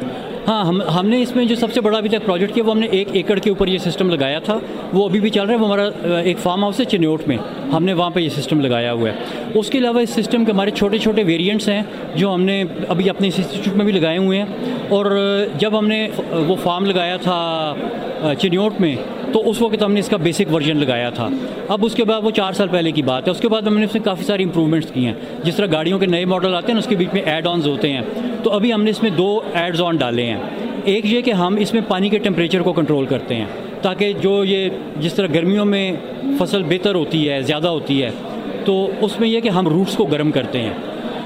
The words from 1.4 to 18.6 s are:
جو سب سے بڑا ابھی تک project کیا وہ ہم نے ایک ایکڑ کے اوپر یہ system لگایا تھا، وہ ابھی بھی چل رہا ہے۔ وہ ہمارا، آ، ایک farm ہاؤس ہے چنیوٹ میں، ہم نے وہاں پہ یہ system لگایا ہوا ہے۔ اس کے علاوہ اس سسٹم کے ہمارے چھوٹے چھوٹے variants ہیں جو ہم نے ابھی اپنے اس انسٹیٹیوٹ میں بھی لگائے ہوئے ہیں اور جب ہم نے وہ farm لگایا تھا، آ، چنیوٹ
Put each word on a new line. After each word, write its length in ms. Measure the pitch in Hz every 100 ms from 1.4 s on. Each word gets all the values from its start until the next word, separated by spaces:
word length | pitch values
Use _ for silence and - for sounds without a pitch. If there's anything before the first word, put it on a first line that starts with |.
جو 120 | 240 233
سب 160 | 233
سے 80 | -
بڑا 180 | 214 220
ابھی 100 | 208
تک 180 | 214 208
project 280 | 175 196
کیا 100 | 233
وہ 60 | 220
ہم 80 | 220
نے 80 | 226
ایک 220 | 190 196
ایکڑ 260 | 190 170 202
کے 120 | 208
اوپر 180 | 196 190
یہ 100 | 185
system 320 | 180 156 185
لگایا 280 | 165 135 156
تھا، 200 | 160 214 - - -
وہ 160 | 180 202
ابھی 120 | 202
بھی 100 | 214
چل 140 | 208
رہا 100 | 202
ہے۔ 40 | 233
وہ 80 | 220
ہمارا، 200 | 202 202
آ، 320 | - 170 170
ایک 200 | 175 175
farm 240 | 185 180
ہاؤس 180 | 202 196
ہے 40 |
چنیوٹ 380 | 247 196 160 156 156
میں، 100 | 117 - - -
ہم 120 | 160
نے 80 | 180
وہاں 180 | 175 175
پہ 100 | 170
یہ 80 | 160
system 320 | 127 139 151
لگایا 320 | 135 120 120
ہوا 180 | 120 113
ہے۔ 40 | 107 - - -
اس 160 | 214 208
کے 80 | 269
علاوہ 220 | 247 233
اس 100 | 233
سسٹم 340 | 233 214 240
کے 80 | 220
ہمارے 180 | 202 202
چھوٹے 280 | 208 202 220
چھوٹے 240 | 220 220
variants 460 | 196 165 180 214 208
ہیں 140 | 202 208 - -
جو 200 | - 196
ہم 80 | 180
نے 220 | 185 196 180 - -
ابھی 220 | 175 190
اپنے 180 | 185 196
اس 60 | 190
انسٹیٹیوٹ 400 | 175 190 202 196
میں 80 |
بھی 80 | 208
لگائے 260 | 190 160 170
ہوئے 240 | 190 190
ہیں 40 | 202 196 254 247 220
اور 480 | 202 202 202 196 202 208 143
جب 200 | 208 214
ہم 80 | 214
نے 220 | 220 220 - -
وہ 260 | 165 156 185
farm 220 | 180 175
لگایا 320 | 196 180 175 180
تھا، 580 | 180 175 170 160 156 143 - - - -
آ، 120 | 151
چنیوٹ 380 | 139 196 175